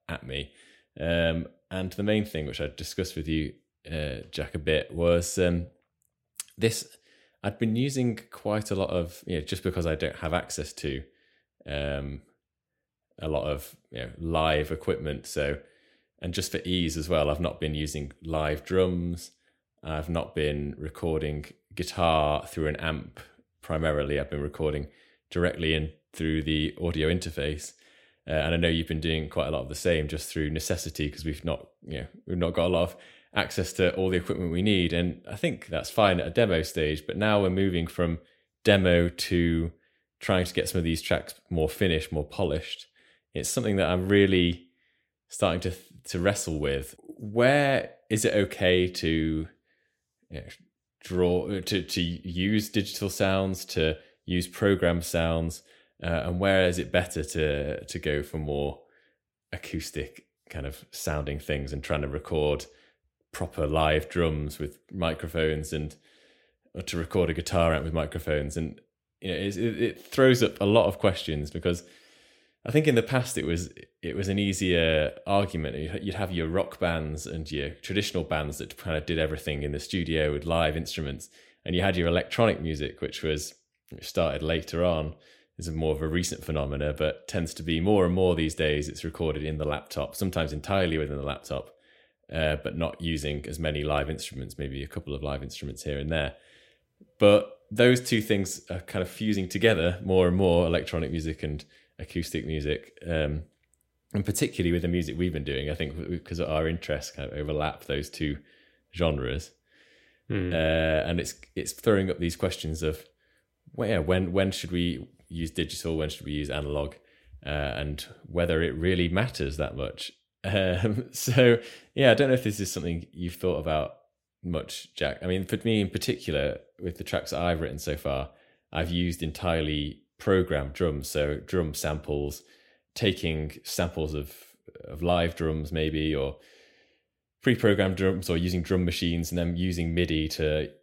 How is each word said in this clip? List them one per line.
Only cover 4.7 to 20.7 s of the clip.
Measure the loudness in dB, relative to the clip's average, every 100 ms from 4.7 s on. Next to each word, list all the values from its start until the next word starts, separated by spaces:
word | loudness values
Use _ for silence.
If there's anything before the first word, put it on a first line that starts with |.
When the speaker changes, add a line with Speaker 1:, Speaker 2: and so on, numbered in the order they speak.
| 2 0
Speaker 1:
was, | 2 4 4 2 2
um, | 2 2 -2 _ _ _ _ _ _ -18 -18 0
this, | 0 0 -8 -20 _ _ _ _
I'd | -6 0
been | 0 2
using | 0 0 0 -2 -10
quite | -8 -2 -2 0
a |
lot | -2 0
of, | 0 -2 -8 -4
you | -4
know, |
just | -2 -2
because | -2 0 0
I |
don't | 0 -2 -4
have | -2
access | -2 -2 -8 -8
to, | -6 -6 -6 -8 _ _ _ _ _ -8
um, | -4 -2 -4 -6 -10 -14 _ _ _ _ _ _ _ _ -10
a | -4
lot | -2
of, | -2 -4 -8 -18 _
you | -12
know, | -12 -8
live | -2 2 4 2 0
equipment. | -2 -2 -2 -2 -6 -6
So, | -2 -2 -2 -8 _ _ _ _ _
and | -6
just | -4 -4
for | -4
ease | -2 0 0 -2
as | 0
well, | 2 2
I've | 0
not | -2 -2
been | -4
using | -2 -4 -6 -8 -10
live | -6 -2 0 -2
drums. | 0 2 2 2 -2 -6 -10 _ _ _ _ _
I've | -6 -6 -2
not | -4 -2
been | -2 0 0 -4